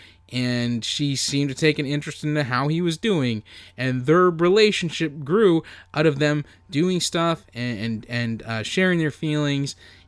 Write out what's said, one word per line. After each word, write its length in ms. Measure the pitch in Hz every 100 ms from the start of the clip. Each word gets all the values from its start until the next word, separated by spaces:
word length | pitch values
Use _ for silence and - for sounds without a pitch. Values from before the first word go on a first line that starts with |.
| - _ _
and 500 | 123 123 123 120 117
she 320 | - - 143 131
seemed 340 | - 143 143
to 40 | 131
take 240 | 160 151
an 60 | 139
interest 400 | 147 147 - 151
in 100 | 151
how 320 | 127 127 143
he 140 | 160
was 160 | 175 156
doing, 440 | 220 180 123 110 - - - -
and 280 | 131 127 127
their 240 | 170 180
relationship 880 | 165 175 208 214 202 170 - 160 143
grew 400 | 139 196 202 165 - - -
out 120 | 151 160
of 140 | 139
them 240 | 147 151 - - -
doing 300 | 139 180 180
stuff 460 | - 175 170 160 -
and, 260 | 117 123 110
and, 260 | 113 110 117
and, 340 | 120 117 110
uh, 200 | - 113
sharing 360 | 107 - 185 175
their 120 | 156
feelings, 640 | - 160 151 147 139 139 - - -